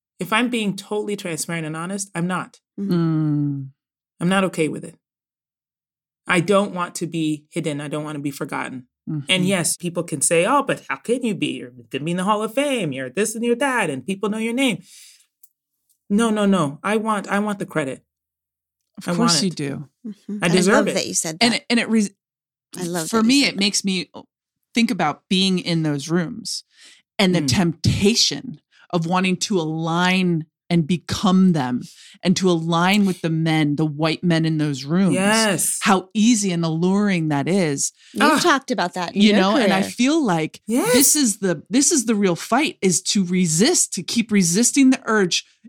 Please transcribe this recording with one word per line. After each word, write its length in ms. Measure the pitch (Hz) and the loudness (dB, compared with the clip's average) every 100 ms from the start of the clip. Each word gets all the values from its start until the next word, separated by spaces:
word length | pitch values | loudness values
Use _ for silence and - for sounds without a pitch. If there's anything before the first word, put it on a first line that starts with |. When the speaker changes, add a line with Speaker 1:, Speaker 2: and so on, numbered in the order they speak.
| _ - | _ -12
Speaker 1:
if 140 | 175 | -4
I'm 160 | 220 240 | -2 0
being 260 | 240 208 196 | -2 -2 -4
totally 400 | - 208 208 202 | -6 -6 -4 -6
transparent 520 | 185 156 - 170 156 | -6 -8 -6 -6 -6
and 80 | 160 | -8
honest, 320 | 170 196 196 - | -8 -8 -8 -4
I'm 100 | 175 | -4
not. 340 | 180 123 - _ - | -4 -8 -14 _ -10
Speaker 2:
Mm-hmm. 120 | 196 | -2
Speaker 3:
Mm. 760 | 175 165 156 156 147 143 139 135 - _ _ _ - | 0 2 2 2 0 0 -2 -8 -16 _ _ _ -6
Speaker 1:
I'm 100 | 175 | -2
not 140 | 196 190 | 0 0
okay 220 | 180 151 | 0 -2
with 160 | - | -4
it. 140 | - - _ _ _ _ _ _ _ _ _ _ _ _ - | -12 -18 _ _ _ _ _ _ _ _ _ _ _ _ -2
I 140 | 180 | 0
don't 340 | 170 196 208 | 2 2 2
want 220 | 180 175 - | -2 -8 -6
to 100 | 170 | -6
be 380 | 165 156 151 _ | -4 -2 -4 _
hidden. 300 | 175 160 143 | -8 -6 -6
I 60 | 147 | -6
don't 160 | 151 | -8
want 120 | 151 151 | -8 -8
to 60 | |
be 100 | 143 | -8
forgotten. 560 | 139 147 139 131 131 - _ - | -8 -8 -8 -8 -10 -16 _ -8
Speaker 3:
Mm-hmm. 180 | 156 139 | -6 -2
Speaker 1:
And 160 | 185 185 | 0 0
yes, 320 | 190 160 - | 0 -2 -4
people 240 | 175 175 | -6 -6
can 180 | 170 143 | -6 -2
say, 220 | - 165 185 | 0 2 2
"Oh, 180 | 277 | 2
but 180 | 269 151 - | 0 -4 -6
how 60 | 135 | -8
can 260 | - 247 | -4 -2
you 120 | 240 170 | -2 -4
be? 160 | 139 131 | -6 -6
You're 120 | 131 123 117 | -12 -18 -12
gonna 120 | 139 | -8
be 80 | 147 | -4
in 60 | 175 | -4
the 60 | |
Hall 180 | 185 214 | -2 -2
of 140 | 214 220 | -2 -2
Fame. 380 | 285 254 170 | -2 -2 -4
You're 180 | 131 131 | -6 -6
this 240 | 151 220 220 | -4 -4 -2
and 80 | 240 | -2
you're 100 | 240 | 0
that, 340 | 285 240 185 | 0 0 -2
and 120 | 135 131 | -4 -6
people 240 | 196 208 | -6 -4
know 100 | 220 | -4
your 140 | 220 | -4
name." 280 | 233 269 190 - - - - _ _ - _ _ _ _ _ - | 0 0 -2 -8 -20 -20 -20 _ _ -20 _ _ _ _ _ -2
No, 200 | 202 233 | 0 2
no, 160 | 214 202 | 2 2
no. 320 | 190 147 147 | 2 2 -2
I 140 | 190 220 | -2 -2
want, 300 | 220 208 196 | -2 -4 -2
I 100 | 196 | -2
want 200 | 208 202 | -2 -6
the 60 | 170 | -6
credit. 360 | 160 135 - _ _ _ _ _ _ _ _ _ - | -4 -4 -6 _ _ _ _ _ _ _ _ _ -12
Speaker 3:
Of 100 | 185 | -4
Speaker 1:
I 80 | 175 | 0
Speaker 3:
course 180 | 240 | 2
Speaker 1:
want 100 | - | 2
Speaker 3:
you 40 | 196 | 0
Speaker 1:
it. 60 | 156 | -4
Speaker 3:
do. 340 | 143 135 143 _ 233 | -6 -8 -12 _ -16
Speaker 2:
Mm-hmm. 320 | 202 - 208 | -16 -12 -2
Speaker 1:
I 40 | 180 | 2
Speaker 2:
And 60 | |
Speaker 1:
deserve 200 | 175 180 | 4 4
Speaker 2:
I 40 | 247 | 4
love 100 | 190 | 2
Speaker 1:
it. 40 | 135 | -2
Speaker 2:
that 120 | - | -2
you 60 | |
said 240 | 185 165 160 | -4 -4 0
Speaker 3:
And 120 | 240 | 0
Speaker 2:
that. 80 | 214 | 0
Speaker 3:
it, 40 | - | 0
and 100 | 240 | 0
it 100 | 208 | 2
re-, 200 | 220 202 - _ _ _ _ _ - | 0 0 -4 _ _ _ _ _ -10
Speaker 2:
I 60 | |
love 260 | 175 175 160 | -6 -6 -2
Speaker 3:
for 80 | 226 | 0
Speaker 2:
that 60 | |
you 40 | 220 | 4
Speaker 3:
me, 140 | 277 | 4
Speaker 2:
said 60 | 233 | 2
Speaker 3:
it 60 | 160 | 0
Speaker 2:
that. 40 | |
Speaker 3:
makes 240 | 202 - | -2 -2
me 280 | 196 185 - - - _ _ _ _ | -2 -2 -4 -12 -20 _ _ _ _
think 180 | - 226 | 0 0
about 320 | 196 156 143 - | 0 -2 -4 -2
being 300 | 185 190 180 | 0 2 0
in 240 | - 165 | 0 -2
those 260 | 156 143 143 | -2 -4 -2
rooms 540 | 170 165 - - - - _ - - _ - | -2 -2 -8 -10 -10 -12 _ -20 -20 _ 0
and 140 | 190 175 | 2 2
the 60 | |
Speaker 1:
Mm. 60 | 147 | 0
Speaker 3:
temptation 1120 | - 170 156 - - 196 233 - - - 156 _ _ _ | 0 0 0 0 2 2 2 0 -2 -10 -16 _ _ _
of 140 | 175 165 | -4 0
wanting 300 | 185 185 180 | 0 0 -2
to 220 | - 196 | -2 -2
align 840 | 156 160 165 165 180 185 185 170 156 _ - | -2 -2 -2 0 2 2 2 0 -4 _ -2
and 180 | 170 147 | 0 2
become 680 | 180 - - 208 185 185 | -2 -4 -2 2 4 4
them 280 | 160 127 123 165 - - - | 4 0 -4 -8 -18 -20 -6
and 120 | 175 185 | -2 0
to 120 | 185 | 2
align 560 | 170 165 170 175 208 196 | 0 0 0 2 4 2
with 160 | 180 | 0
the 80 | 170 | -2
men, 460 | 160 160 160 151 147 | 0 0 2 2 0
the 100 | 156 | -2
white 380 | 143 160 165 | 0 -2 0
men 200 | 180 160 | 0 2
in 140 | 160 156 | 2 0
those 280 | 151 135 139 | -2 -4 -2
rooms. 280 | 175 196 | 0 2
Speaker 1:
Yes. 640 | 180 196 220 220 180 - - | 2 2 2 2 0 -2 -2
Speaker 3:
How 280 | 208 190 185 214 | 2 2 0 0
easy 360 | 214 233 202 | 2 4 0
and 140 | 170 165 | -2 -2
alluring 600 | 160 180 196 208 180 156 | 0 2 2 2 0 0
that 180 | 143 139 | 0 0
is. 440 | 196 165 139 - - - | 0 0 -2 -4 -8 -10
Speaker 2:
You've 100 | - | 0
Speaker 1:
Ah. 160 | 285 302 | 2 4
Speaker 2:
talked 320 | 349 277 - | 4 2 0
about 220 | 208 180 190 | -2 -2 -4
that 200 | 175 185 | -4 2
in 60 | |
Speaker 3:
You 80 | 208 | 4
Speaker 2:
your 80 | 202 | 6
Speaker 3:
know, 160 | 190 220 | 4 4
and 140 | 208 | 2
I 100 | 190 | 2
Speaker 2:
career. 100 | 196 | 0
Speaker 3:
feel 320 | 185 247 320 262 | 0 2 2 2
like 360 | 170 160 - - | 0 -2 -8 -4
Speaker 1:
Yes. 280 | 233 415 | 0 2
Speaker 3:
this 220 | 494 - 311 | 4 4 4
is 220 | 262 196 | 2 0
the, 240 | 190 160 - | -2 -2 -2
this 220 | 226 285 | 0 2
is 140 | 330 220 | 2 2
the 100 | 214 | 2
real 200 | 196 165 | 2 0
fight, 420 | - 233 302 - | 0 0 0 0
is 200 | 196 170 | 0 0
to 200 | - 208 | 0 0
resist, 720 | 180 185 180 156 247 359 - | 0 2 2 4 2 2 0
to 100 | - | -4
keep 280 | - 233 220 | -6 -4 0
resisting 580 | 208 170 175 240 - 262 | 2 2 2 2 4 4
the 120 | 262 - | 4 2
urge 400 | 220 185 - - _ | 2 2 0 -6 _